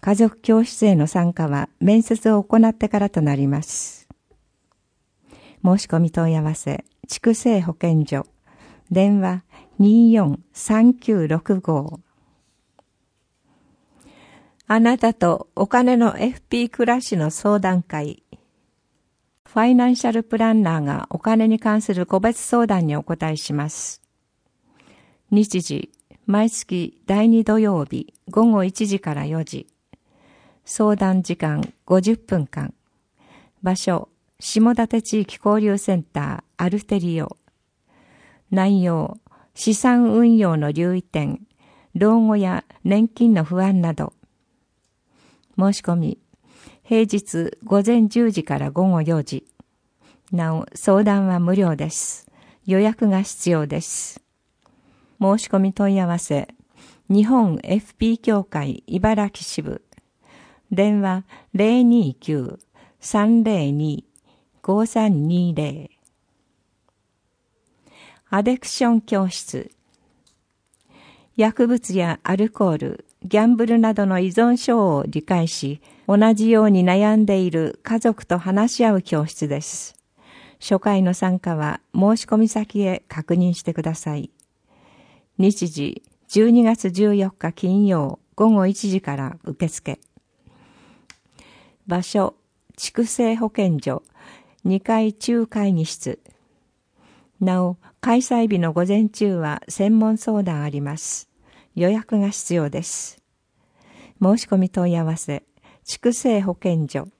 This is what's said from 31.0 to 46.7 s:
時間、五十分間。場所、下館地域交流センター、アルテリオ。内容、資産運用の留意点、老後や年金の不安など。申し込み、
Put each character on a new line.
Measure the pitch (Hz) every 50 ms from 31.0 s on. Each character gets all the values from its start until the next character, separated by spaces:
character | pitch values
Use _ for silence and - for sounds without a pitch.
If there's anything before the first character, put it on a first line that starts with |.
| 196 190 190 185
時 | 175 - 170
間、 | - - 156 151 147 - - _ _ _
五 | - 180 190
十 | 180 208 226
分 | 226 _ - 196 175 143
間。 | - - 143 143 - - _ _ _ _ _ _ _ _ _ _ _ _ _ _ _ _ _
場 | - 185 185
所、 | 185 - - 175 165 - _ _ _ _ _ _ _
下 | - - - 220 220 233 240
館 | 233 233 220 - 226
地 | 214 - - 214
域 | 196 - -
交 | - - 208 208 214
流 | 214 208 196
セ | 202 - - 190
ン | 175
タ | 156 _ _ 143 143 143 - 165 _ _ _
ー、 | - 175
ア | 180
ル | 180 208
テ | 208 - 208 196
リ | 170 175 165 160
オ。 | 151 - - _ _ _ _ _ _ _ _ _ _ _ _ _ _ _ _ _ _ _ _ _ _ _
内 | 190 190 190 196 202 196
容、 | 180 180 165 160 156 - - - _ _ _ _ _ _ _
資 | - - 220 220
産 | - - 254 247 240 240
運 | 226 214 226 240 233 233 220
用 | 208 180 165
の | 156 151 147
留 | 147 156 170 180 180
意 | 180
点、 | - _ - 156 147 143 147 - 208 _ _ _ _ _ _ _ _ _ _
老 | 170 196 214 226 233
後 | 226 220 214 208
や | 196 185 180 - - _ - _
年 | _ 180 196 208 226 226
金 | _ - 240 233 220
の | 180 160
不 | 147 180 180
安 | 190 196 196 185
な | 170 165
ど。 | 156 - 147 - _ _ _ _ _ _ _ _ _ _ _ _ _ _ _ _ _ _ _ _ _ _ _ _ _ _ _ _ _ -
申 | 190 196 202
し | -
込 | - - 175
み、 | 175 160 151 - _ _ _ _ _ _ _ _ _ - -